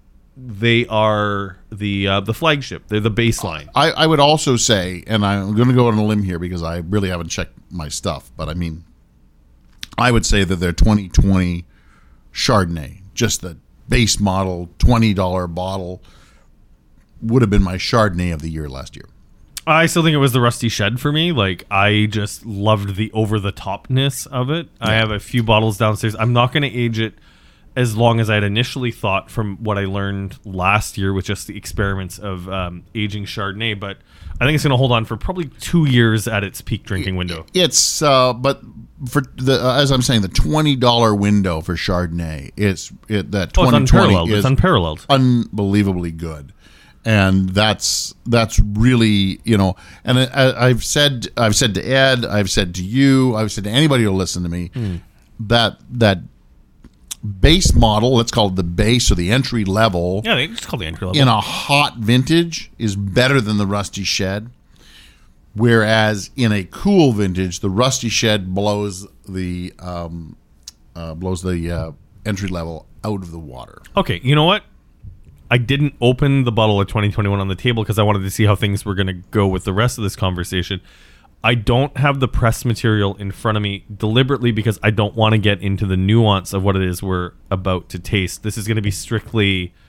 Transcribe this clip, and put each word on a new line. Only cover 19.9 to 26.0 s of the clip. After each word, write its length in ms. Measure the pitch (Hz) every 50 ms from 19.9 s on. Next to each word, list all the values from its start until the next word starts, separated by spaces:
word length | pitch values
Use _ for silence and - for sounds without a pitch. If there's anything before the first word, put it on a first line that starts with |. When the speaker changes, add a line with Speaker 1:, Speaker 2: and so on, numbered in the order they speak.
| - 175 160
Speaker 1:
think 120 | 165 151
it 20 |
was 160 | 143 135 131 117
the 80 | 131
Rusty 280 | 120 117 - - 120 110
Shed 300 | - - 104 104 123 120
for 120 | 135 147
me. 200 | 147 156 165 175
Like, 340 | 165 120 98 95 90 - - -
I 380 | 101 98 101 104 104 107 107 104
just 360 | 104 107 104 - - - -
loved 480 | - 101 101 101 107 110 98 101 101 95
the 160 | 101 110 -
over-the-topness 1120 | - 107 110 101 110 104 95 101 - - - 98 98 - - - 127 131 135 139 131 - -
of 220 | - 135 127 127 135
it. 200 | 160 170 156 - _ -
I 140 | 117 110 110
Speaker 2:
Yeah. 60 | 110
Speaker 1:
have 120 | 113 107
a 80 | 104 98
few 240 | - - - 120 113
bottles 340 | 113 110 107 110 110 101
downstairs. 380 | - 113 107 104 -